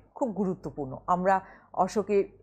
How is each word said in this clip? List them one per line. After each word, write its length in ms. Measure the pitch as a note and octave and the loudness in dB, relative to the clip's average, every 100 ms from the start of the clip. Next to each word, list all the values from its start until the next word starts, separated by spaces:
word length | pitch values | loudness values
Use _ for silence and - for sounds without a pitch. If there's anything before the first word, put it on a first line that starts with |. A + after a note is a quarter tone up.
| - | -12
খুব 140 | - B3+ | -4 -4
গুরুত্বপূর্ণ। 680 | F3+ F#3+ F3+ D#3 D3 C3+ C3 - | 0 -2 -2 -6 -8 -8 -6 -2
আমরা 340 | F3+ F#3 F#3+ - - - | 0 2 2 0 -20 -8
অশোকের, 520 | - F#3 A3 G3 G3+ F#3+ - | -2 0 0 2 2 0 -6